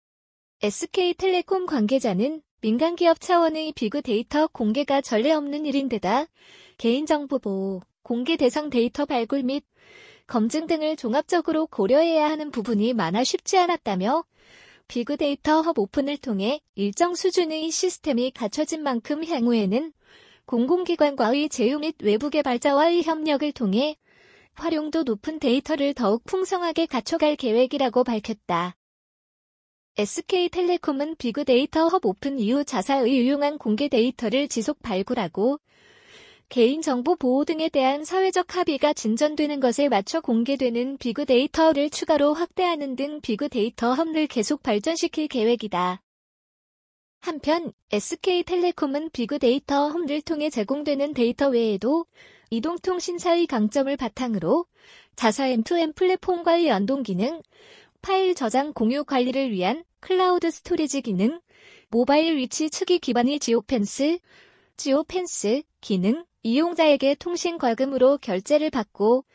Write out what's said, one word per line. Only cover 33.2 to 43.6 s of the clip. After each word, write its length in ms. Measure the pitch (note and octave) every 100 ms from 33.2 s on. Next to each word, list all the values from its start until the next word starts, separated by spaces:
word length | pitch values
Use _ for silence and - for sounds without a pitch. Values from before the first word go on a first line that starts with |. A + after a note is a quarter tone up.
| A#3+ C#4+ C#4+ D4+
공개 300 | A#3 G#3+ C#4+
데이터를 600 | A#3+ A#3+ - A3+ B3+ C#4+
지속 340 | A#3+ A3 D4+
발굴하고 800 | - F#3+ G3 B3 F3 - A3+ D4 _ _ _ _ _ - - - _
개인정보 640 | B3 A#3 D4+ D#4 B3 B3+ F4
보호 300 | B3+ C4 D4+
등에 240 | D#4+ D#4+
대한 340 | D4 C4 C#4+
사회적 520 | D#4 F#4+ F#4+ F4+ F4 F4
합의가 380 | F4 C#4 D4
진전되는 640 | D4+ G#3+ A3+ D4+ D4+ D4 D4
것에 300 | B3+ A#3 C#4+
맞춰 300 | G#3+ G3 E4
공개되는 800 | D4 A3+ A#3 C#4 B3+ A#3 B3+ C#4
비그 280 | B3 A3+ C#4+
데이터를 640 | B3 C#4+ - D#4+ C#4+ D4
추가로 440 | - E4+ D4+ C#4+
확대하는 640 | D4+ E4+ - F4+ D#4+ C#4 B3+
등 260 | C#4 D4+
비그 280 | - G#3 C#4+
데이터 440 | B3